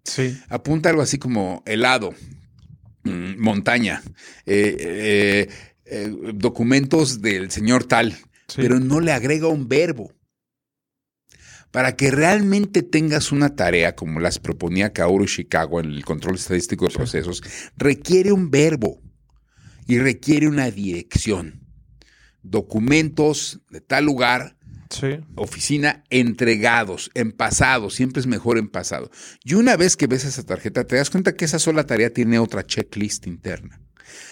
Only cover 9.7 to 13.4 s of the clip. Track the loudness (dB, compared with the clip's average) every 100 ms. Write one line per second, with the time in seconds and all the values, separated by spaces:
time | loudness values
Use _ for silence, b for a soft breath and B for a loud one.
9.7 | 2 2 -2 -10 _ _ _ _ _ _
10.7 | _ _ _ _ _ _ B B B B
11.7 | -2 0 2 2 4 4 4 4 2 2
12.7 | 0 2 2 2 0 0 2